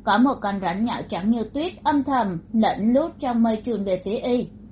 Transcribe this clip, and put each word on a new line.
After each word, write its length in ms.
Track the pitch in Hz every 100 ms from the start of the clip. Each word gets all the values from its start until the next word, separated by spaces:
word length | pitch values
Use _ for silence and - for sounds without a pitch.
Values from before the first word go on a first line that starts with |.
có 140 | - 208
một 160 | 269 254
con 200 | 202 196
rắn 240 | 185 185
nhỏ 100 | 233 185 -
trắng 220 | 170 196
như 140 | 233
tuyết 280 | 214 277 349 -
âm 200 | 294 302
thầm 340 | 269 262 202 165 -
lẫn 400 | 226 202 - 214
lút 180 | 254 330 -
trong 240 | 262 240
mây 200 | 226 220
trùn 200 | 254 208
về 180 | 196 185
phía 120 | 190 208
y. 320 | 254 247 180 - -